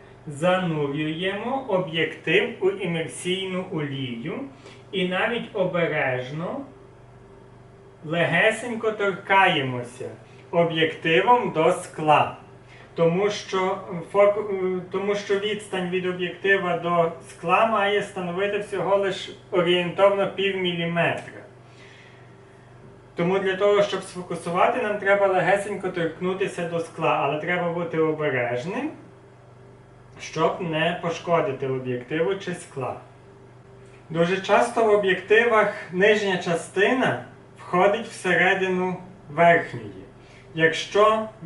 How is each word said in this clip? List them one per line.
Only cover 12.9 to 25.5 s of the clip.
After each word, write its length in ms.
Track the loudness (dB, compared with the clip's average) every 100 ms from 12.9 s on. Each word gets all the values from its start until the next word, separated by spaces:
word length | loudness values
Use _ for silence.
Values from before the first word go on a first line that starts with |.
Тому 360 | 0 2 4 0
що 480 | -2 -4 -2 0 -2 -6 -10 0
фок-, 380 | 4 6 4 -2
е, 300 | -2 -2 -2 -4
тому 240 | -4 -2
що 240 | -2 0 0
відстань 520 | 0 -4 -6 -6 -2
від 160 | -2 -2
об'єктива 720 | -4 -6 -2 2 2 2 -2
до 340 | 0 2 2 -2 -14
скла 360 | -8 0 2 4
має 360 | 2 2 0
становити 560 | -2 -6 -6 -2 -2 -2
всього 380 | -4 -4 0 2
лиш 400 | 2 -4 -8 -16 -2
орієнтовно 760 | 0 2 2 0 4 4 4 0
пів 300 | -2 -2 0
міліметра. 840 | -2 -2 -2 0 0 -2 -8 -16 -20 -20 -20 -20 -20 -20 -20 -20 -20 -20 -20 -20 -20 -20 -20 -20 -12
Тому 240 | -4 0 0
для 180 | 0 2
того, 260 | 4 4
щоб 200 | 2 -2
сфокусувати, 800 | -8 -12 -8 -8 -4 0 2 2
нам 160 | -2 -2
треба 280 | 2 4 4
легесенько 640 | 4 2